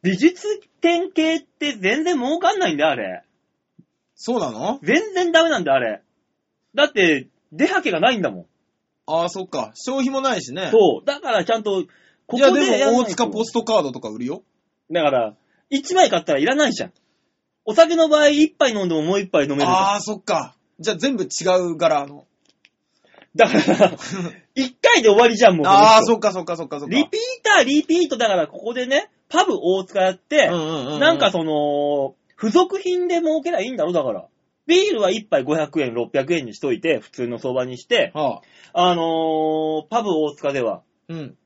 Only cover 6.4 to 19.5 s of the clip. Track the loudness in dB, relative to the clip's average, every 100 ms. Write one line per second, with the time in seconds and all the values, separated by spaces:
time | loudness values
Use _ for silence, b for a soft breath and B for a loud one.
6.4 | _ _ _ -2 0 2 2 2 -4 _
7.4 | _ -2 0 0 -2 0 0 0 -4 -6
8.4 | -18 _ _ _ _ _ -6 -4 -4 -6
9.4 | -10 -8 -8 -10 -6 -4 -2 -2 -2 -4
10.4 | -6 -8 0 4 4 4 -4 -6 -2 -2
11.4 | 0 -2 -2 -4 -6 b b b _ 4
12.4 | 4 4 2 2 2 2 0 -2 -4 -2
13.4 | -4 -4 0 0 0 -6 -12 -10 -8 -10
14.4 | _ _ _ _ _ -2 0 0 -2 -6
15.4 | _ _ _ -6 -2 2 4 2 -2 0
16.4 | 0 2 0 -2 -8 _ _ _ _ _
17.4 | _ _ -6 4 4 4 4 4 4 4
18.4 | 0 _ -2 0 -2 -2 0 -2 0 0
19.4 | 0